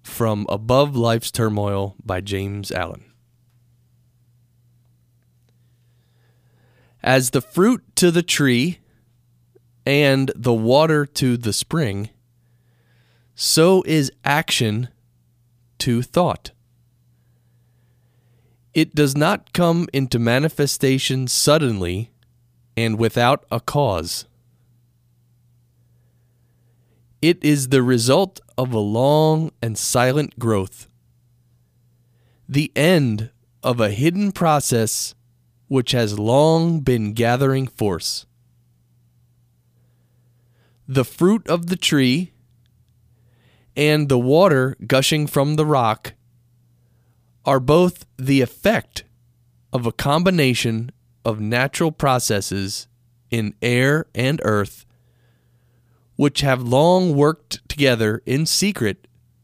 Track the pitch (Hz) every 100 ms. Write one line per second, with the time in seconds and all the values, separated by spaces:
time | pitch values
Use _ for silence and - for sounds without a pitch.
0 | - - 113 104 104 104 110 127 147 131
1 | 117 113 - - 110 104 104 98 98 -
2 | - 92 101 98 98 101 101 - 87 -
3 | - _ _ _ _ _ _ _ _ _
4 | _ _ _ _ _ _ _ _ _ _
5 | _ _ _ _ _ _ _ _ _ _
6 | _ _ _ _ _ _ _ _ _ _
7 | - 131 127 139 - - 208 240 - -
8 | 175 170 170 - 143 120 156 180 _ _
9 | _ _ _ _ _ _ _ _ - 143
10 | 143 135 135 - 120 117 110 135 160 151
11 | 143 - 131 120 113 98 - 160 127 98
12 | 104 _ _ _ _ _ _ _ _ _
13 | _ _ _ - - - 170 190 - 156
14 | 135 - 143 143 160 - 113 107 123 _
15 | _ _ _ _ _ _ _ - - 117
16 | 123 - 170 87 - - _ _ _ _
17 | _ _ _ _ _ _ _ _ _ _
18 | _ _ _ _ _ _ _ 151 156 147
19 | 147 139 156 202 - - 175 170 175 139
20 | 131 120 117 123 151 - 143 - 135 135
21 | - 131 123 - - 151 139 104 87 92
22 | 113 _ _ _ _ _ _ - 113 107
23 | 113 - 120 143 - 120 - 147 135 90
24 | 85 - - _ _ _ _ _ _ _
25 | _ _ _ _ _ _ _ _ _ _
26 | _ _ _ _ _ _ _ _ _ _
27 | _ _ 160 175 147 147 127 135 123 123
28 | 120 147 190 - - - 127 113 104 113
29 | 135 151 156 156 160 - 117 107 - 123
30 | 127 143 147 - 117 104 98 - - _
31 | _ _ _ _ _ _ _ _ _ _
32 | _ _ _ _ - 135 156 - 156 180
33 | 131 107 113 _ _ _ 127 120 107 101
34 | 151 180 202 - 170 151 - 120 110 -
35 | - - _ _ _ _ - 135 123 123
36 | 110 104 107 131 156 165 165 165 131 120
37 | 107 110 117 123 139 135 131 - 107 85
38 | - - - _ _ _ _ _ _ _
39 | _ _ _ _ _ _ _ _ _ _
40 | _ _ _ _ _ _ _ _ - 131
41 | 120 - 175 220 - 170 170 185 - 151
42 | 127 139 185 _ _ _ _ _ _ _
43 | _ _ _ _ _ _ _ - 147 151
44 | 143 127 123 151 190 139 127 - - 131
45 | 135 156 147 147 143 151 151 143 113 107
46 | - - _ _ _ _ _ _ _ _
47 | _ _ _ _ - 135 127 156 180 -
48 | - - 131 139 120 - 196 220 - -
49 | - _ _ _ _ _ _ 131 117 -
50 | 139 151 180 180 135 117 120 113 120 -
51 | _ _ 117 107 107 120 139 - 165 156
52 | 143 127 - 104 - 98 98 - - _
53 | _ _ _ 117 104 - 123 123 131 151
54 | - - 127 151 - 104 101 - - _
55 | _ _ _ _ _ _ _ _ _ _
56 | _ - 143 - 139 127 123 127 165 185
57 | 185 143 147 156 - - - 147 139 117
58 | 110 110 - 131 160 - 202 - 107 92
59 | _ _ _ _